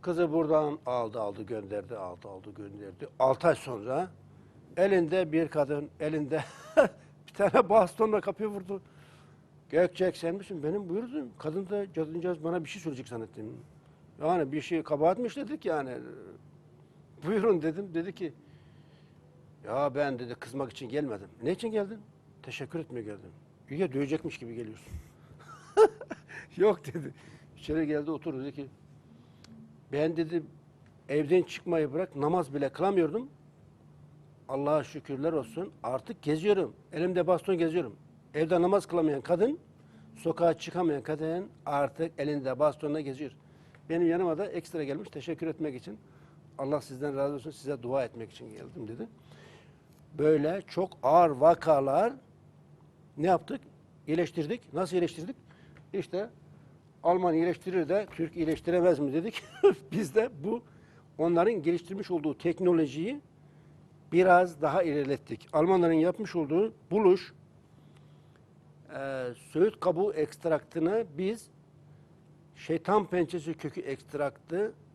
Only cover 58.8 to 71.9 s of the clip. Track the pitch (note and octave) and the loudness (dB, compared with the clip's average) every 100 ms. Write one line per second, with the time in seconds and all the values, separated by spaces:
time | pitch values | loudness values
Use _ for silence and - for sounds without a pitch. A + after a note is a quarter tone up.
58.8 | F3 D3+ C#3+ C#3+ F#3+ - - - G4 - | 4 4 2 0 -4 -10 -14 4 4 4
59.8 | - D#3+ F3+ C#3+ A#3+ F#3 E3 A#3 - - | -4 -4 2 2 0 -4 -6 -6 -8 -20
60.8 | - - - - E3 E3+ F#3 A#3 D3+ F3 | -20 -20 -20 -2 2 4 4 2 0 -2
61.8 | E3+ G3 G#3+ F3 D3+ C#3 E3+ E3 F#3 E3+ | -4 -10 -4 -2 -2 -2 -2 2 2 4
62.8 | D3+ C3+ F3+ C#4+ - - - - - - | 2 -2 -6 -6 -14 -20 -20 -20 -20 -20
63.8 | - - - E3 F#3 F3 F3+ D3+ D3+ E3 | -20 -20 0 4 8 8 6 0 0 2
64.8 | E3+ D3 C#3 C#3 - A2+ - D3+ E3+ F#3+ | 2 0 0 -2 -4 -12 -2 2 4 4
65.8 | E3+ D#3+ E3 F3 G#3 F3 D3 D#3+ A3 - | 6 4 2 0 -4 -4 0 0 0 -4
66.8 | - G3 G3+ F#3 - - - - _ - | -2 4 6 4 2 -20 -20 -20 _ -20
67.8 | - - - - - - - - - - | -20 -20 -20 -20 -20 -20 -20 -20 -20 -20
68.8 | - C3+ C#3 C3+ B2 A#2+ - D#3 G3+ - | -16 -10 -8 -6 -6 -10 -6 2 2 4
69.8 | F3+ E3 G3+ D#3 D3+ - E3+ D3+ - E3+ | 0 2 0 0 -2 -2 0 0 -2 -2
70.8 | D#3+ A3 G#3 C#3+ F#3 A3+ - - - - | 2 2 -2 -4 -4 -4 -10 -20 -20 -20
71.8 | - | -20